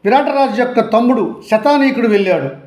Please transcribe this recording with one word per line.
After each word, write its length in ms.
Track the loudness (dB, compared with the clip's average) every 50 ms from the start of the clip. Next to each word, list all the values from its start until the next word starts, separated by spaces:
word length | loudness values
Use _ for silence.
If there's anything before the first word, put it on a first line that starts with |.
| 0
విరాటరాజు 560 | 2 2 2 0 0 0 0 0 0 0 -2
యొక్క 300 | -2 0 0 -2 -2 2
తమ్ముడు 520 | 0 0 2 2 0 0 -2 -6 -8 -12 -4 -2
శతానీకుడు 560 | -2 0 2 2 2 2 2 0 0 0 0
వెళ్ళాడు 420 | 0 0 0 0 0 0 -2 -2 -6 -10 -12 -20